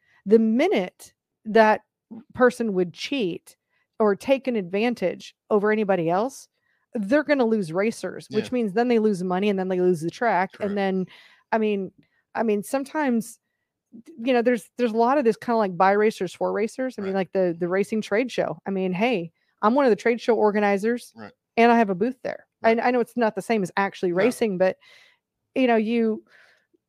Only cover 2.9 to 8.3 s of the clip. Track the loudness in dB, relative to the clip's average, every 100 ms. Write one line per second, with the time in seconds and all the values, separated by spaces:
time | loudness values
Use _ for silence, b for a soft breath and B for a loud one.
2.9 | -6 -6 -4 -4 -6 -14 -20 _ _ _
3.9 | -2 0 0 0 0 0 -4 -2 -2 -2
4.9 | -2 -4 -6 -14 -14 -2 0 2 0 0
5.9 | 0 0 0 -2 -8 -20 _ _ _ _
6.9 | -8 0 0 2 0 2 0 -2 -2 -2
7.9 | -4 -10 -12 -6